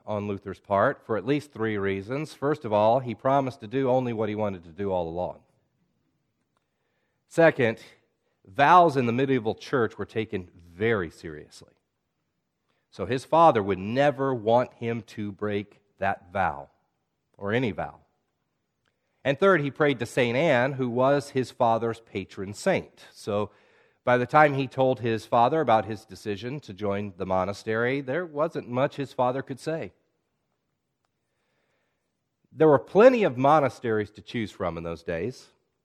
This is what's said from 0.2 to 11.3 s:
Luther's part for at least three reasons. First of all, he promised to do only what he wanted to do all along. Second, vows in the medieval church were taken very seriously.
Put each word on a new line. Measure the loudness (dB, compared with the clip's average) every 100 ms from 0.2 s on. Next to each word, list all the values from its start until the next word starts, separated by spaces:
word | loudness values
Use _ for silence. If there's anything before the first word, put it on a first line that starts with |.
| -6
Luther's | -8 -10 -12
part | -2 2 2 0 -6
for | -4
at | -2
least | -4 -4
three | -6 -4 -2
reasons. | -4 -4 -6 -8 -10 -6
First | -4 -4 -2
of |
all, | 2 4 2
he | -2 -4
promised | 0 0 0 -6
to | -8
do | -2 0
only | 0 0
what | -4 -4
he | -4
wanted | -4 -6 -12
to |
do | -8 -4
all | -2 -4
along. | -6 -8 -10 _ _ _ _ _ _ _ _ _ _ _ _ _ _ _ _ _ _ _
Second, | 4 4 4 0 -2 -10 _ _ _ _ _
vows | -6 2 6 8 8 4
in | 0
the |
medieval | 0 0 0 -2
church | -6 -4 -2 -2 -4
were | -8
taken | -6 -6 -8 -10 -18 -18
very | -4 -2 0 -4
seriously. | -10 -16